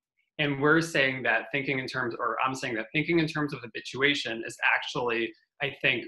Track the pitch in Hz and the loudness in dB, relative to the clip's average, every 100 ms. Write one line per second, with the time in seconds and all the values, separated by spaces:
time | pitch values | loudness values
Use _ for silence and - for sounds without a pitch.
0 | _ _ _ - 143 139 147 165 160 151 | _ _ _ -2 0 2 6 6 4 2
1 | 131 131 117 113 - 139 135 131 127 131 | 2 2 2 0 0 -4 -2 -2 -2 -4
2 | 120 120 120 113 131 131 131 110 113 151 | -4 -2 -2 0 -2 -2 -4 -4 -2 -2
3 | 156 170 156 151 147 127 113 - - 123 | 2 2 2 0 -4 -4 -10 -12 -8 0
4 | 143 143 120 113 113 - 131 127 - 143 | 2 2 -2 -4 -6 0 2 2 0 -4
5 | 120 113 110 - _ - 139 - 135 123 | -2 0 -2 -6 _ -8 -8 -2 0 0